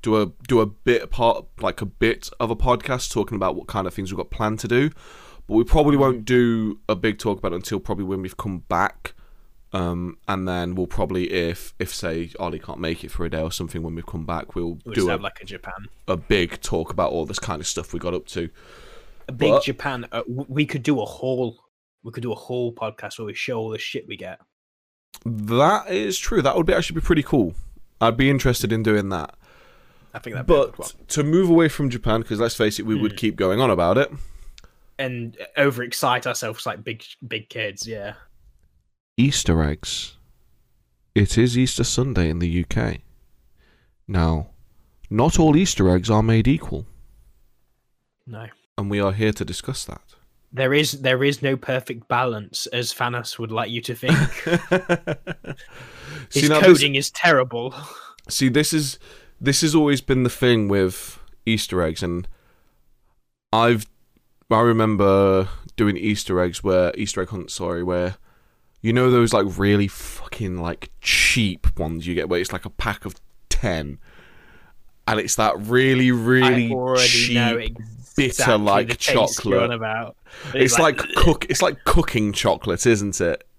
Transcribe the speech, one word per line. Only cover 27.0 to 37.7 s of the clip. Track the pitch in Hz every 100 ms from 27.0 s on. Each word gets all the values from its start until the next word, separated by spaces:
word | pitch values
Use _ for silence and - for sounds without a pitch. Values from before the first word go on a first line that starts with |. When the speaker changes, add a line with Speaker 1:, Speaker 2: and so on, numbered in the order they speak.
| -
Speaker 1:
pretty | 160
cool. | 147 147 90 - - - - _
I'd | 113 117
be | 139
interested | 139 135 120 110
in | 113
doing | 107 107 98
that. | 92 76 - _ - - _ _ _ -
Speaker 2:
I | -
think | -
that'd | 110 131
be |
a | 156
good | 135 -
Speaker 1:
But | - -
Speaker 2:
one. | -
Speaker 1:
to | -
move | 147 170 190
away | 165 160
from | - 139
Japan, | 120 120 110
'cause | 113 107
let's | 117 -
face | 107 104
it, | 107
we | 110
would | 110
Speaker 2:
Hmm. | 101
Speaker 1:
keep | 110 107
going | 95 101
on | 131
about | 90 85 107
it. | 143 143 - - - - - _ _ -
Speaker 2:
And | 131 123 117 - - -
overexcite | 143 120 123 - 139 123 127
ourselves | 117 117 117 -
like | 104
big, | 113 110 - -
big | 123 113 110
kids, | 117 110